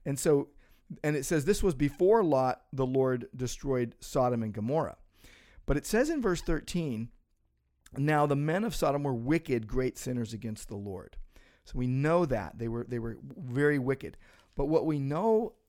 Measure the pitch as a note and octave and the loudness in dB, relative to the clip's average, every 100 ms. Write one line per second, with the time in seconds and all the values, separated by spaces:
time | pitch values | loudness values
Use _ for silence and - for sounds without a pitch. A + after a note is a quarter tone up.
0 | - C#3 - C#3+ - - - _ - - | -6 -2 4 4 2 -8 -20 _ -20 -6
1 | D3+ D3+ C3 E3 C#3+ G3+ G3 C3+ C#3+ C#3 | -2 -2 0 0 2 2 2 2 0 2
2 | F3+ A3+ F#3 C3+ B2+ - _ C3+ C3 C3 | 4 6 4 2 2 -2 _ -2 0 2
3 | C3 B2+ A#2+ B2+ B2 - C#3 B2+ A#2+ - | 2 0 -4 -8 -6 -6 -2 -2 -2 -6
4 | - C#3+ B2 A#2+ A2 G2+ G#2+ D3+ A#2+ - | -6 0 2 0 -2 -4 -2 0 -2 -6
5 | - _ - - - - - C#3+ - G#3 | -20 _ -20 -20 -20 -8 -2 -2 0 2
6 | D4 D#4+ A3+ F3 - D#3+ - F3+ D#3+ A2 | 2 0 0 0 0 -2 -2 -4 -2 -4
7 | A#2 - _ _ _ _ _ _ _ - | -8 -12 _ _ _ _ _ _ _ -2
8 | C#3+ D3+ D3 C#3 D3 F3 A3 - D3+ C#3+ | 2 4 4 2 2 0 -2 0 0 0
9 | C#3+ B2 A#2 E3 - B2 A2 B2+ B2+ - | -2 -2 0 0 0 -2 0 -2 -2 -4
10 | - B2 A2+ A2 A2+ G#2+ - G2+ G2+ F#2 | -6 -4 -6 -8 -10 -10 -10 -10 -10 -10
11 | - - - _ _ _ - - B2 B2+ | -12 -16 -16 _ _ _ -10 -4 -2 0
12 | D3 E3+ E3+ A#2 F#2 - A#2 A#2 A#2+ B2 | 4 4 4 0 -4 -6 -6 -6 -6 -6
13 | A2+ A#2 C3+ C#3 C3+ B2 D3 D3 B2+ C3+ | -6 -10 -14 -14 -6 2 4 4 0 -2
14 | - - - - _ - C#3+ D#3+ D#3 D3+ | -6 -16 -20 -20 _ -4 0 2 2 0
15 | C3+ D3+ A3 A3 A3+ - | -2 0 2 2 0 -6